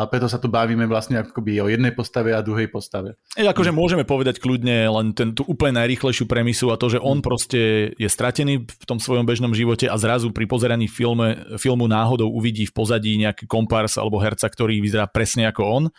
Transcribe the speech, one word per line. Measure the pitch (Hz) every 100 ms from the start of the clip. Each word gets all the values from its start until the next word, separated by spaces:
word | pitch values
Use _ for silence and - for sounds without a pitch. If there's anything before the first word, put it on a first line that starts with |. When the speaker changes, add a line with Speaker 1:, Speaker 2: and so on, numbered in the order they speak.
| 107
Speaker 1:
preto | 127 117
sa | 117
tu | 120
bavíme | 113 113 117 113
vlastne | 110 - 120
ako | 110 -
keby | 107 104
o | 101
jednej | 113 127
postave | 120 113 123 113
a | 110
druhej | 104 110 107
postave. | - - 101 95 - _ -
Speaker 2:
E, |
akože | 208 190 175
Speaker 1:
Hm. | 156
Speaker 2:
môžeme | 170 175
povedať | 120 139 131 120
kľudne | 127 127 123 117 110
len | 110 110
ten, | 107 117 113
tú |
úplne | 139 139 143 120
najrýchlejšiu | 120 123 135 120
premisu | 113 117 117 113 123
a | 113
to, | 123
že | 120
on | 139 139
Speaker 1:
Hm. | -
Speaker 2:
proste | 123 - 123 113 110 107
je | - 104
stratený | - 120 120 143 139
v | 117 - -
tom | 120
svojom | - 123 120
bežnom | 120 120
živote | 110 117 113 131
a | 104
zrazu | 110 123 117
pri | 110 107
pozeraní | 123 120 117 110
filme, | - 120 117 113 - - 107
filmu | 131 123
náhodou | 117 110 113 127 110
uvidí | 113 117 110
v | 101
pozadí | - 107 113 107 107
nejaký | 107 101
kompárs | 113 113 110 110 107 -
alebo | 104 101
herca, | 107 107 110
ktorý | - 113 107
vyzerá | 104 107 101
presne | 113 110 127 110
ako | 107 104
on | 123 160